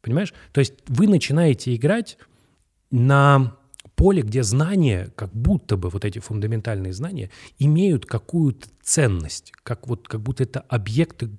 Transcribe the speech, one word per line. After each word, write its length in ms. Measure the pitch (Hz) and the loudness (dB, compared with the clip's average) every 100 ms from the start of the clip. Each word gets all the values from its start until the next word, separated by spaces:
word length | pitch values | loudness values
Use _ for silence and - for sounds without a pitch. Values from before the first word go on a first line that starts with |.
Понимаешь? 320 | - 139 202 - - | -2 -2 -4 -10 -4
То 80 | - | -2
есть 140 | 139 - - | -2 -4 -6
вы 180 | 123 214 | 2 4
начинаете 680 | 175 - 147 165 123 - | 4 2 2 2 2 -2
играть 440 | 117 143 226 220 - - _ _ _ _ _ _ | -2 0 0 -4 -16 -20 _ _ _ _ _ _
на 680 | 123 131 139 143 139 123 - _ - - - | 0 4 6 6 6 2 -6 _ -20 -10 2
поле, 260 | 180 190 | 4 4
где 200 | 107 123 | 0 -2
знания, 720 | 107 127 160 196 147 92 98 - | 0 0 0 2 2 0 -4 -12
как 160 | 95 | -10
будто 420 | 107 139 190 - 98 | -2 0 0 -2 -4
бы 120 | 87 | -2
вот 160 | 95 | -4
эти 140 | 104 101 | -6 -8
фундаментальные 760 | - 107 107 113 110 101 92 | -10 -6 -4 -4 -4 -6 -6
знания, 380 | 92 165 180 101 - - _ | -8 -8 -8 -12 -14 -20 _
имеют 460 | 143 156 196 139 - | 2 2 2 0 -4
какую-то 600 | 113 - 170 147 - - _ | -8 -4 0 0 -2 -14 _
ценность, 720 | - - 131 90 80 - - _ | -4 0 2 0 -6 -12 -16 _
как 240 | - 123 123 | -12 -10 -6
вот, 200 | 117 - | -8 -8
как 120 | 113 | -8
будто 220 | 107 131 | -8 -4
это 180 | 127 127 | -4 -4
объекты 680 | - 117 98 117 165 - 113 | -4 -4 -2 -2 -2 -4 -12